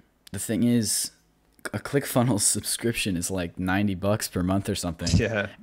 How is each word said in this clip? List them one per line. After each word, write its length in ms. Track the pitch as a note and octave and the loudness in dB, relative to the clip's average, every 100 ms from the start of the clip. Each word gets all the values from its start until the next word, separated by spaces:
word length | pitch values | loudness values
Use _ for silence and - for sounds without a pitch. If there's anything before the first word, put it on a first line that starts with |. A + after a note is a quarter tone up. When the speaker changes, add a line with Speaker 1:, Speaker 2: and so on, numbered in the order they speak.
| _ _ - | _ _ -14
Speaker 1:
the 60 | G2+ | -10
thing 260 | - A2+ | -4 2
is, 480 | A#2+ A#2+ G#2 - - - _ _ _ _ - | 4 4 2 -2 -4 -8 _ _ _ _ -10
a 60 | G#2 | -8
ClickFunnels 600 | - C#3+ C#3 C3 A#2+ G#2 | -2 -2 0 2 2 2
<laughs> 0 | |
subscription 760 | - G#2+ - - A#2 A2+ - F2 | 2 0 -2 -2 -2 -2 -2 -2
is, 140 | F2 | -2
like, 280 | F#2+ F2 - | -4 -4 -4
ninety 360 | F#2 F#2+ G#2 | 0 2 0
bucks 340 | F#2 G2 A2 - | 0 0 0 0
per 140 | - | -2
month 260 | F2 G2 G2+ | 2 2 0
or 60 | |
something. 340 | F#2+ F2+ E2 E2+ | -4 -4 -4 2
Speaker 2:
<laughs> 100 | - | 2
Yeah, 300 | A2 G#2+ G2+ - | 4 0 -4 -4